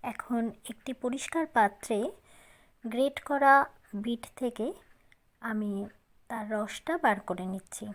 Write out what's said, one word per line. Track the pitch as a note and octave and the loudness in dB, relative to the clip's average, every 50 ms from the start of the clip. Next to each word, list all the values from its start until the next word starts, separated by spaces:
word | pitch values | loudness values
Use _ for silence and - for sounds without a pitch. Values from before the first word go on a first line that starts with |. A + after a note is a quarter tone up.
| - | -8
এখন | B3 A3+ - - - B3 A#3 A3+ A3+ A3 - _ - | -8 -8 -8 -6 -2 0 0 0 -2 -4 -8 _ -14
একটি | A#3+ - _ - B3+ - | -14 -12 _ -10 -10 -4
পরিষ্কার | - B3 A#3+ C#4 - - - E4 D#4+ D4+ - | -4 -4 -4 -4 -6 -4 -2 -2 -2 2 4
পাত্রে | A#3+ G#3+ G3+ G3+ - - - A#3 G3+ A3+ - - - _ _ - - - - - _ - _ _ _ _ | 4 4 4 2 -2 -4 -2 0 0 0 -2 -4 -10 _ _ -20 -20 -20 -20 -20 _ -20 _ _ _ _
গ্রেট | A3+ G#3+ A#3 C4 C#4+ C#4 - - - | -6 0 0 0 0 0 -4 -4 -2
করা | C#4+ C#4 C#4 C#4 C#4 C#4 C#4 - - - _ - - | 2 6 8 10 10 8 8 4 -4 -20 _ -10 -10
বিট | G3+ G#3 A#3+ A#3+ A#3 - - - | -6 -4 -4 -4 -4 -6 -14 -10
থেকে | - C4 B3 A#3 - G#3 C4+ F#4 - - _ - _ _ _ _ _ _ _ _ _ - | -4 -4 -4 -2 -2 -4 -4 -4 -8 -14 _ -20 _ _ _ _ _ _ _ _ _ -8
আমি | A#3 A3 G#3+ G#3+ G#3 G3+ G3 G3+ G#3 - _ _ _ _ _ _ _ | -6 -4 -2 -2 -2 -4 -4 -6 -8 -12 _ _ _ _ _ _ _
তার | A#3+ A3+ G#3+ G#3 | -10 -8 -6 -4
রসটা | G#3+ G#3+ G#3 G#3 - - - - D#4+ F4 E4 | -4 -4 -4 -4 -8 -12 -4 -2 -2 2 4
বার | C4 G#3 G3 - - | 2 2 2 -2 -6
করে | F#3 F3+ F3+ | -6 -4 -4
নিচ্ছি। | F#3 F#3+ F#3+ - - - - G#3+ G#3 G3+ | -6 -6 -8 -8 -12 -14 -12 -12 -12 -14